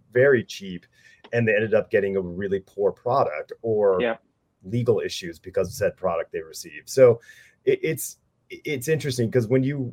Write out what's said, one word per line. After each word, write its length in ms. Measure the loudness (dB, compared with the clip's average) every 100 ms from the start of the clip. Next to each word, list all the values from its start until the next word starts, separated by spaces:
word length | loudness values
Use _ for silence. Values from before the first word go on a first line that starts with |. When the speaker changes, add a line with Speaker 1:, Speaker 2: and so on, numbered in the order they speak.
| _
Speaker 1:
very 320 | 4 4 4
cheap, 420 | 0 -10 -12 -14 -16 _ _ _ -6
and 160 | -2 2
they 60 |
ended 200 | 0 2
up 160 | 0 2
getting 260 | 0 0 -2
a 40 |
really 400 | -4 -6 -4 -4
poor 320 | -6 -2 -2
product 600 | -2 -2 0 0 -4 -10 -8
or 380 | -2 2 2 2
Speaker 2:
Yeah. 160 | 0 -4 _ _ _ _
Speaker 1:
legal 380 | -6 0 2 2
issues 400 | 0 -8 -12 -14
because 260 | -6 -4 -4
of 80 |
said 220 | -2 -4 -2
product 340 | -4 -4 -6
they 100 | -10
received. 460 | -10 -14 -16 -18 -2
So 320 | 6 6 6 -2 -20 _ _
it, 160 | -2 0
it's, 360 | -2 -6 -10 -16 _ _ -20
it's 380 | -12 -8 -6 -2
interesting 420 | -2 -2 -2 0
'cause 200 | 0 2
when 160 | 2
you, 280 | 0 -4 -8